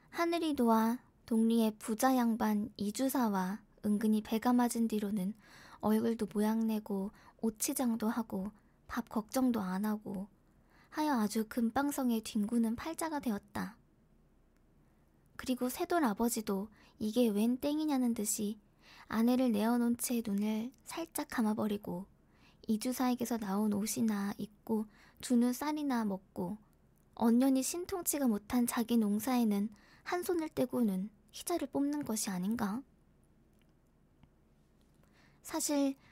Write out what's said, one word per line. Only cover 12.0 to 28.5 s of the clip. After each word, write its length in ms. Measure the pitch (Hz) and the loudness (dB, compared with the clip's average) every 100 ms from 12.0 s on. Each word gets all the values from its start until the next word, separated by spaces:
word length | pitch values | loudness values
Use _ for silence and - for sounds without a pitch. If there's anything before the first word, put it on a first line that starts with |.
| 254 226 | 0 0
뒹구는 560 | - 220 208 240 226 233 | -2 -2 0 2 2 0
팔자가 440 | 320 320 330 294 | -6 -6 -4 -2
되었다. 560 | 277 202 - - 185 - _ _ _ _ _ _ _ _ _ _ _ _ _ _ _ - | -2 -4 -6 -8 -8 -10 _ _ _ _ _ _ _ _ _ _ _ _ _ _ _ -10
그리고 320 | - 254 254 | -6 -2 -2
쇠돌 360 | - 349 349 | -2 0 2
아버지도 640 | 269 196 233 226 214 196 208 - - - | 2 2 0 -2 -2 -4 -6 -12 -20 -8
이게 300 | 214 226 240 | -2 2 2
웬 280 | 202 226 247 | 4 2 0
땡이냐는 580 | 285 302 311 269 247 | 0 0 0 0 0
듯이 440 | 226 208 - 208 220 _ _ - - - | 0 -2 -2 -4 -6 _ _ -20 -20 -6
아내를 440 | 220 233 247 262 | 2 4 4 2
내어놓은 440 | 208 220 240 240 233 | 2 2 2 2 0
채 260 | - 240 | -2 -2
눈을 460 | 220 196 214 220 233 - | -2 -2 0 -2 -6 -12
살짝 440 | - - 330 - 294 | -12 -8 -6 -6 -4
감아버리고 760 | - 214 220 214 208 - 175 196 _ _ _ - - - | 0 0 0 -2 -4 -6 -8 -10 _ _ _ -20 -10 -4
이주사에게서 720 | 214 254 247 254 247 233 233 | -2 -2 0 0 0 -2 -2
나온 340 | 202 196 214 | -2 0 0
옷이나 640 | 208 220 254 226 208 202 208 | 0 -2 0 0 0 -2 -6
입고 480 | 202 - - 220 214 - - - | -10 -10 -4 -4 -4 -12 -20 -12
주는 320 | - 240 247 | 0 4 4
쌀이나 520 | 247 294 302 294 240 | 0 -2 -2 0 0
먹고 540 | 214 190 - - 180 214 - _ _ _ _ | 0 -4 -8 -8 -6 -8 -14 _ _ _ _
언년이 480 | - 226 233 269 262 | 0 4 6 4 2
신통치가 640 | 262 349 359 381 330 294 262 | 0 -4 -6 -4 -2 0 2
못한 380 | 208 - | 0 0